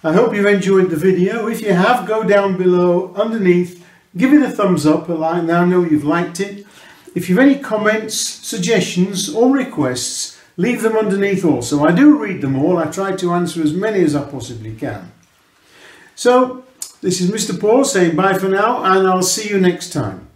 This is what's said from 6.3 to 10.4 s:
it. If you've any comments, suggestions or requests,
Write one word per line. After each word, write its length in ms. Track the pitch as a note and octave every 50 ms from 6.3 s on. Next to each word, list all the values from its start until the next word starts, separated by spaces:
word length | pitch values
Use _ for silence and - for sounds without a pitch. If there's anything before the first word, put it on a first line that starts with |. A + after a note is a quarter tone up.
| - -
it. 260 | G3 G3+ G3+ G3+ G3+ - - - - - - - _ - -
If 140 | F#3 F3 -
you've 100 | F3+ G#3
any 200 | C4 C#4+ C4+ C#4
comments, 560 | - - A3 G#3+ G#3 G#3+ G#3+ A3 G#3+ - -
suggestions 1120 | - - - - - - - - G#3+ F3 E3+ A3+ G3+ F3 - - F3 F3+ G3+ G3+ F3 - - -
or 200 | A3 A#3 C4 C#4
requests, 840 | C#4 - - - - C#3 B2+ B2 B2 - - - - - - - -